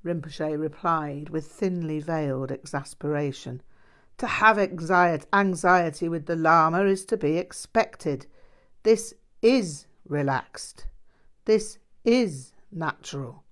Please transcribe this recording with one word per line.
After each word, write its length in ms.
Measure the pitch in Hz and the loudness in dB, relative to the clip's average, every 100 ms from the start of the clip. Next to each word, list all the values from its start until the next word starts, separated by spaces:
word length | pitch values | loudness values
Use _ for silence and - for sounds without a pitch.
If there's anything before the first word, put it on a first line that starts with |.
Rinpoche 520 | 170 170 156 - 156 151 | -4 -6 -6 -8 -6 -4
replied 720 | 156 151 175 160 147 143 147 | -6 -4 -2 0 -2 -8 -8
with 160 | 156 151 | -8 -8
thinly 520 | - 196 180 160 151 | -6 -4 -2 -4 -4
veiled 540 | 156 160 147 131 135 | -4 -2 -2 -4 -6
exasperation, 1080 | 135 - 143 139 - 147 147 143 131 - 127 - - _ _ _ - | -8 -8 -8 -8 -8 -4 -2 -4 -6 -12 -14 -16 -20 _ _ _ -8
"To 80 | 247 | -6
have 280 | - 214 208 | 4 4 6
anxiet-, 680 | 190 175 165 180 175 156 - | 0 -2 0 4 4 2 0
anxiety 760 | 202 196 175 180 180 170 151 170 | 2 2 2 4 4 2 -2 -4
with 180 | 165 147 | -4 -4
the 100 | 165 | 0
Lama 480 | 160 165 160 170 | 4 6 6 2
is 200 | 196 190 190 | 2 0 -2
to 100 | 220 | -2
be 200 | - 165 | 0 0
expected. 920 | 180 - - 226 - - 160 135 - - - _ _ - | -4 -12 -2 0 0 -4 -6 -6 -10 -20 -20 _ _ -4
This 280 | 214 220 - - _ - | 2 2 2 -16 _ 0
is 460 | 226 262 180 143 - _ | 4 4 0 -8 -18 _
relaxed. 840 | - 147 139 131 - - - - - - - _ _ _ | -6 -2 -2 -2 -6 -16 -18 -12 -12 -12 -20 _ _ _
This 340 | - 220 214 - _ - | 0 0 0 -16 _ -4
is 480 | 233 247 220 139 127 - - | 2 2 2 -4 -14 -20 -16
natural. 720 | 165 160 - - 143 131 - _ | -6 -6 -6 -12 -12 -12 -14 _